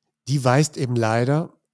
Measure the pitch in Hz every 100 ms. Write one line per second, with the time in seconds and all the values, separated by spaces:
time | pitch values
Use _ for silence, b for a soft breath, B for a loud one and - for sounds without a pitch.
0 | _ _ - 143 127 131 156 - 131 120
1 | 110 113 123 147 175 - _